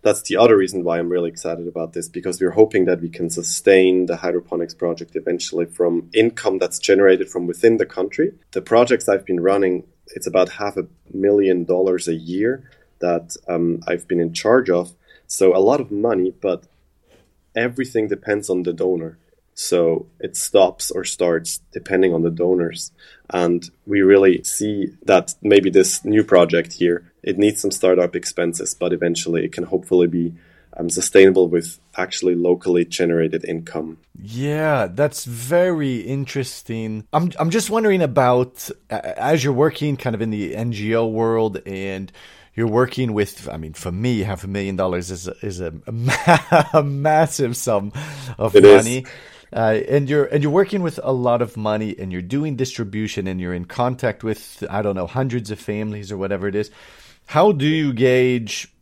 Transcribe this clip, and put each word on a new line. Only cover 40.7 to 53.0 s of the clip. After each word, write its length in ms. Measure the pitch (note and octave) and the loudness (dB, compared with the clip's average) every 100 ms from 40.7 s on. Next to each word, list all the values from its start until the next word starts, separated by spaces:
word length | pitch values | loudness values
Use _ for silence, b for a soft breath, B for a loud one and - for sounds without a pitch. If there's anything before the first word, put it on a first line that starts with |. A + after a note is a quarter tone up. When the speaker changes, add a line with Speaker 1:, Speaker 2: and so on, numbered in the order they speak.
Speaker 2:
G 220 | G#2 G#2 | -4 -2
O 120 | A2+ A2+ | 0 0
world 540 | A2 A2+ A2+ A2 F#2+ - | 0 0 0 0 -4 -10
and 440 | F#2+ G2 F#2+ F#2+ b b b b | -8 -8 -8 -10 b b b b
you're 140 | - A#2 | -4 0
working 440 | A2 B2+ - B2+ | 2 0 0 -2
with, 360 | G#2+ G2+ - F#2 | 0 -2 -4 -12
I 80 | E2 | -12
mean, 160 | D#2+ | -12
for 180 | D#2+ F#2+ | -10 -8
me, 280 | F2 A#2+ A#2 | -4 -2 -2
half 240 | G2+ F#2 | -4 -6
a 40 | F#2+ | -8
million 280 | G2 G2 F#2+ | -6 -6 -2
dollars 340 | F#2 F2+ F2 | -2 -2 -6
is 180 | F#2 F2+ | -10 -12
a, 80 | - | -10
is 160 | G#2 F2+ | -12 -8
a, 140 | F2 D#2+ - | -10 -10 -12
a 60 | |
ma-, 720 | A2+ B2 - - D#3+ - E3+ D3+ | -6 -2 0 4 2 4 2 4
<laughs> 40 | |
a 100 | D#3+ | 2
massive 720 | C#3+ C#3 D3 D#3 D#3+ - C3 | 0 -2 2 2 2 0 -4
sum 380 | A#2+ - G#2 G2+ C3 D3+ C#3+ C3 B | -2 -2 -2 -2 -10 -14 -14 -14 B
of 180 | G#2+ G2 | 4 8
Speaker 1:
It 80 | |
is. 180 | G2+ G2+ | 10 10
Speaker 2:
money. 200 | A2+ B2+ B2+ B B B B | 8 -4 -6 B B B B
Uh, 260 | - A2+ A2 - | -2 0 0 0
and 220 | C#3+ C3+ | 0 2
you're, 160 | D3 | 0
and 180 | C#3 D3 | 2 0
you're 100 | D3 | 2
working 300 | E3 G3 G3+ | 2 0 0
with 160 | F3 D3+ | -4 -4
a 100 | B2 | -4
lot 300 | C3 B2 A#2+ | -2 0 0
of 160 | A#2 - | -2 -4
money 360 | G#2+ G#2+ G#2+ - | -2 -2 -4 -8
and 120 | F#2+ | -8
you're 120 | F2+ | -8
doing 340 | F2+ C3+ D#3 C3 | -6 -4 -4 -4
distribution 720 | B2+ - G#2+ G#2 | -6 -6 -8 -6